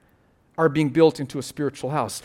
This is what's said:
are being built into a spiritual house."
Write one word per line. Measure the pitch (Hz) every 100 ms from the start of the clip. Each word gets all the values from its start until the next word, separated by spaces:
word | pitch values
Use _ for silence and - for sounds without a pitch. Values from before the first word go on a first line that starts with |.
| _ _ _ _ _ -
are | 160
being | 143 151
built | 127 160 156
into | 135 147
a |
spiritual | 123 - 143 - 127
house." | 147 113 -